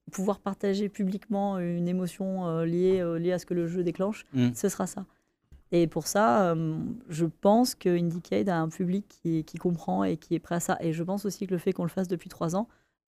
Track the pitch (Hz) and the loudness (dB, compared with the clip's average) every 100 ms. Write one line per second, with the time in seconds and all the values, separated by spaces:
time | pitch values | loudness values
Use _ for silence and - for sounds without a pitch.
0 | - - 196 196 202 196 202 196 202 - | -14 -4 -2 -2 -4 -2 0 0 -2 -2
1 | 190 196 - 202 202 190 175 175 175 185 | -2 -2 -2 0 0 -2 -2 0 0 0
2 | 180 - 190 190 175 160 165 170 185 190 | -2 -4 -4 -4 -2 0 0 2 2 2
3 | 175 165 170 180 - 175 170 180 175 160 | 0 0 0 -2 -2 -2 0 0 -2 0
4 | 190 220 - 131 123 120 196 - 185 - | -2 -4 -4 2 2 2 -2 -2 -4 -6
5 | 185 _ _ _ _ - - 175 165 170 | -12 _ _ _ _ -20 0 2 2 0
6 | - 202 226 233 180 165 160 156 - - | -2 2 4 4 4 2 0 -2 -4 -8
7 | - 160 165 - 196 220 254 - 185 175 | -8 -2 -2 2 4 6 4 0 2 2
8 | 170 175 - 196 202 170 160 - 180 196 | 2 -2 -2 0 2 0 0 -2 -2 -2
9 | - - 165 160 156 170 180 170 - 185 | -4 -8 -2 -2 -2 -4 -2 -2 -2 0
10 | 190 165 - 165 - 170 - 180 170 160 | 0 -2 -2 -4 -2 -4 -2 -2 -2 -2
11 | 170 202 202 - 190 180 - 185 170 - | -2 -4 -4 -6 -4 -2 0 0 -2 -2
12 | 180 175 185 - 165 180 233 _ _ _ | -2 -4 -6 -6 -2 -2 -4 _ _ _